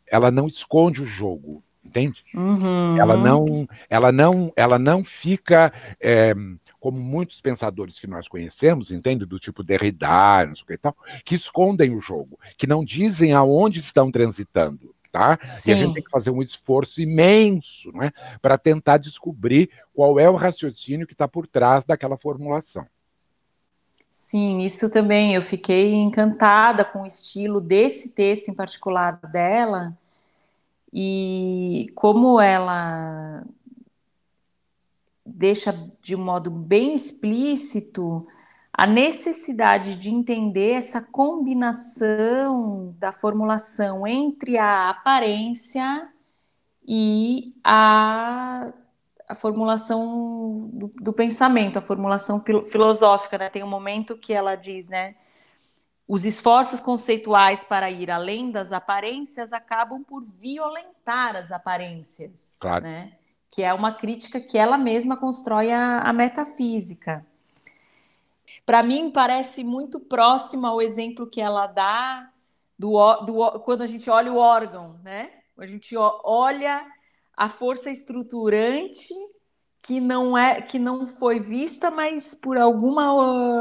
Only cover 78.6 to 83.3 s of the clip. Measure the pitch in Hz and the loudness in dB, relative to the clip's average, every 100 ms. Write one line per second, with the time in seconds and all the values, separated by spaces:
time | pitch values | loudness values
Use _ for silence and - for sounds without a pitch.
78.6 | 226 277 381 - - 359 403 _ _ _ | 0 -2 -8 -14 -16 -16 -16 _ _ _
79.6 | _ _ - 254 254 254 254 247 254 233 | _ _ -8 -4 -2 0 0 2 2 0
80.6 | - 262 247 254 254 - 247 233 202 240 | -4 -6 -4 -6 -10 -4 -2 -2 -4 -6
81.6 | 311 - 349 311 311 311 - - 262 254 | -8 -4 -4 -4 -6 -6 -10 -10 -4 2
82.6 | 240 220 247 294 285 277 262 | 2 2 0 0 0 2 2